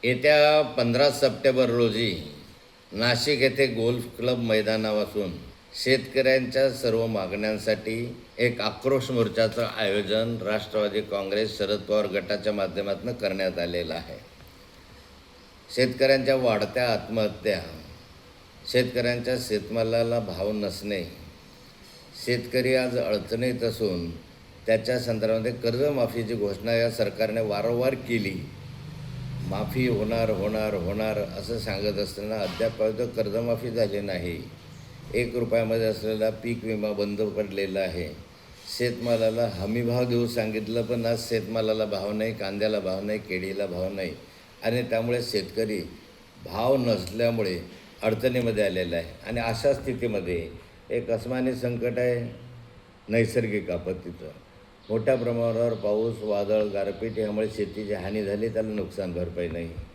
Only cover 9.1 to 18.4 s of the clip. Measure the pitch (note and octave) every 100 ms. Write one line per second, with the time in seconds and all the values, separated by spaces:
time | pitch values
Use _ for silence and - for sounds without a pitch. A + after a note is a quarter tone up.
9.1 | B2+ G#2+ F#2 A2+ A2+ A2+ - G#2 G#2 F#2+
10.1 | G#2+ A2+ A#2 F#2+ G#2+ - G#2+ G#2 G2+ G2
11.1 | G2+ G2 G#2 A2 G#2+ G2+ G#2 - G#2+ G2+
12.1 | G2 F#2 G#2 G#2+ G#2 F#2+ F2+ G2+ F#2+ A2
13.1 | A#2+ G2+ F#2+ F#2 F2+ E2+ F2 E2 E2 E2
14.1 | - - - - - - - - - -
15.1 | - - - - - - - B2+ B2+ C3+
16.1 | C3+ B2+ C3+ B2 G#2+ G#2 B2+ B2 G#2 F2+
17.1 | A2+ G#2+ - G#2+ F#2+ - - - - -
18.1 | - - -